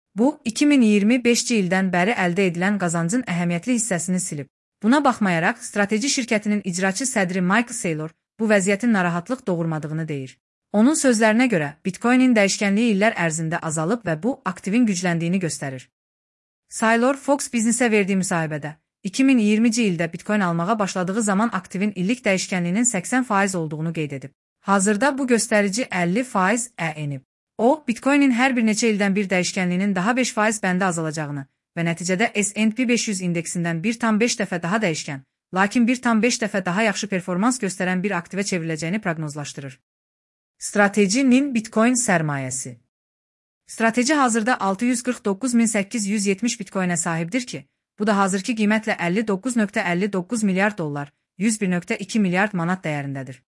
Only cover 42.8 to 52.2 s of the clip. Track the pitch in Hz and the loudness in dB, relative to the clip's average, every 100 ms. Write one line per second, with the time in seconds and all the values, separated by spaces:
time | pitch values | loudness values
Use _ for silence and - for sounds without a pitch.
42.8 | _ _ _ _ _ _ _ _ - - | _ _ _ _ _ _ _ _ -14 -2
43.8 | 226 233 247 302 254 226 214 - 190 190 | 0 2 2 2 2 2 0 0 0 0
44.8 | 240 240 254 240 208 196 269 233 226 208 | 0 0 -2 -4 -2 -2 0 2 2 0
45.8 | 196 240 196 214 202 190 240 - 196 190 | -2 -4 -2 0 0 0 -2 -4 -6 -4
46.8 | 180 170 175 165 170 254 247 143 - _ | -2 -2 -2 -4 -2 -4 -6 -12 -16 _
47.8 | _ - 214 202 196 196 196 220 208 214 | _ -4 0 2 2 0 -2 0 2 2
48.8 | 220 190 170 190 220 190 254 233 202 226 | -2 -2 -2 0 0 -2 -2 0 0 -2
49.8 | 175 175 208 196 175 233 208 185 208 208 | -2 -2 -2 -2 -4 -2 0 2 0 -2
50.8 | 151 143 143 _ _ - 220 220 185 175 | -6 -6 -8 _ _ -4 -2 0 0 -2
51.8 | - 226 190 226 | -2 -6 -4 0